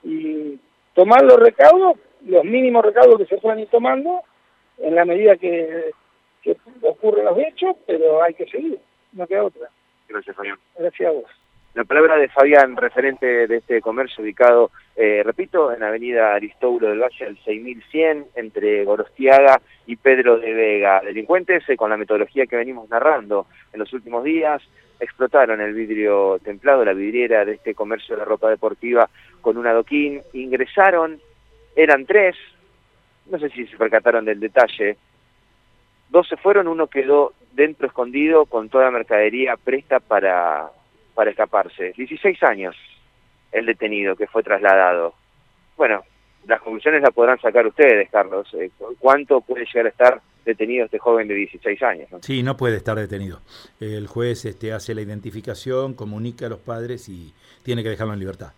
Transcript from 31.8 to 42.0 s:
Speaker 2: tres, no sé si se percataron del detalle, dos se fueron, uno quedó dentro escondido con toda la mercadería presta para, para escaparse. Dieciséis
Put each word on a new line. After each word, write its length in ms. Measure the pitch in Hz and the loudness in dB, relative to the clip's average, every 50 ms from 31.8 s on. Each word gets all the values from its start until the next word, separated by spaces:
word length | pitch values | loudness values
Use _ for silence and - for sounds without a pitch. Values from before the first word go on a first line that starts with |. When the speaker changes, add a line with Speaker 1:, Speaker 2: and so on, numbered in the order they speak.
| - 147 147 135 135 | 4 4 4 0 0
Speaker 2:
tres, 300 | - 190 208 196 185 175 - - _ _ _ _ _ _ _ _ _ _ _ _ _ _ _ _ _ | 0 2 2 2 2 -2 -4 -20 _ _ _ _ _ _ _ _ _ _ _ _ _ _ _ _ _
no 80 | 190 160 | -10 -8
sé 100 | 151 143 | -8 -10
si 140 | - 123 120 107 | -10 -10 -16 -16
se 80 | - | -6
percataron 480 | - 113 110 110 110 - 120 117 117 110 | -4 -4 0 0 0 2 2 0 0 -2
del 160 | 110 107 101 | -4 -6 -6
detalle, 560 | 104 110 _ 135 123 107 - - 110 101 104 _ _ _ _ _ _ _ _ _ _ _ _ _ _ _ _ _ _ _ _ _ _ _ | -6 -2 _ 2 2 2 0 -4 -4 -4 -4 _ _ _ _ _ _ _ _ _ _ _ _ _ _ _ _ _ _ _ _ _ _ _
dos 180 | 135 175 175 | 2 2 2
se 100 | - 170 | 2 -8
fueron, 300 | 147 - 190 196 202 185 | -4 0 0 2 2 0
uno 220 | 165 165 165 160 - | -2 -4 -4 -6 -4
quedó 440 | - 139 131 135 143 147 143 - - _ _ _ 127 | -4 -6 0 2 2 2 2 0 -4 _ _ _ _
dentro 340 | 127 143 156 156 _ - | 0 0 0 0 _ -8
escondido 600 | 127 _ - 123 120 123 139 147 156 165 156 151 | -8 _ -6 -8 -6 -4 -4 -2 2 2 2 2
con 220 | _ - 113 110 107 | _ -2 -8 -6 -2
toda 180 | - 131 131 | 0 2 2
la 40 | 131 | 2
mercadería 680 | 123 120 113 _ 113 104 107 107 107 123 131 127 120 | 0 -4 -4 _ 0 0 0 0 0 -2 -4 -4 -4
presta 440 | - _ - 131 135 143 _ 139 127 | -6 _ -4 -4 -4 -4 _ -4 -4
para, 680 | _ _ 110 101 95 95 90 90 87 85 78 73 80 76 _ _ _ _ _ _ _ _ _ | _ _ -2 0 0 0 0 0 0 -2 -4 -4 -8 -12 _ _ _ _ _ _ _ _ _
para 160 | - 107 107 | -2 -2 -2
escaparse. 600 | 101 - 107 - - 104 95 107 - - 92 90 90 | 0 -4 -6 -2 -2 -4 -4 -4 -8 -10 -10 -10 -10
Dieciséis 460 | - | -10